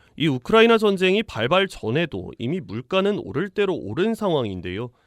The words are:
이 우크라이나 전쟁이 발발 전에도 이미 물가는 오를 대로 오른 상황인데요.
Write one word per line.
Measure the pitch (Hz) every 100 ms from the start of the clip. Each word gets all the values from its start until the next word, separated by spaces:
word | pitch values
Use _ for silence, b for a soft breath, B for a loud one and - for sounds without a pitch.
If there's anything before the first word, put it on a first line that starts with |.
| b -
이 | 156
우크라이나 | 131 - 220 226 226
전쟁이 | 214 190 185 196
발발 | 220 - 214 180 196
전에도 | - 107 135 170 95 90 -
이미 | 117 185
물가는 | 123 104 127 190 196 196
오를 | - 110 196
대로 | 196 202
오른 | 160 - 117 214
상황인데요. | 226 208 151 113 92 87 92 120 -